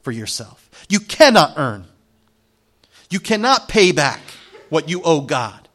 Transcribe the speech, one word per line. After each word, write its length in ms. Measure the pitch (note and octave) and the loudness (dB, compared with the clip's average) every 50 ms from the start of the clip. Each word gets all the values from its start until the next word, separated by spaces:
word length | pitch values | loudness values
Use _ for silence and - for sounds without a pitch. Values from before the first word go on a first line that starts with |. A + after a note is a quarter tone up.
for 100 | _ C#3 | _ -10
yourself. 560 | A#2 A2+ A2 - - - A#2 - - _ _ _ _ - - _ | -10 -10 -10 -10 -12 -12 -12 -16 -20 _ _ _ _ -20 -8 _
You 120 | G3 G3+ | -4 -4
cannot 540 | G#3 - - - D#4 C#4 A#3 G3 D#3 - - | -4 -8 2 4 4 6 6 4 2 2 -2
earn. 280 | D#3 C#3+ B2+ G#2+ G2+ F2+ - _ _ _ _ _ _ _ _ _ _ _ _ _ _ _ _ _ _ _ _ _ - _ _ | -6 -6 -6 -6 -10 -16 -20 _ _ _ _ _ _ _ _ _ _ _ _ _ _ _ _ _ _ _ _ _ -20 _ _
You 100 | F#3 G3 | -8 -8
cannot 500 | - - A3 G#3 G#3+ B3+ C4+ A#3 - - | -4 -4 -4 -2 2 2 0 0 0 -2
pay 220 | - A3 F#3+ F3+ | 2 4 4 4
back 300 | D#3 D3+ D3 C3+ A2 - - - - - - - - - - _ | 4 2 0 -2 -2 -6 -14 -20 -20 -20 -20 -20 -20 -20 -12 _
what 200 | D3+ D#3 D3 D#3 | -4 -4 -2 -2
you 140 | F3+ F3+ | -8 -2
owe 180 | - E3+ D#3+ D3 | 0 0 0 0
God. 480 | C#3 A#2 D3+ B2+ A#2+ G#2+ F#2+ - _ _ | 0 -4 -4 -4 -4 -6 -10 -18 _ _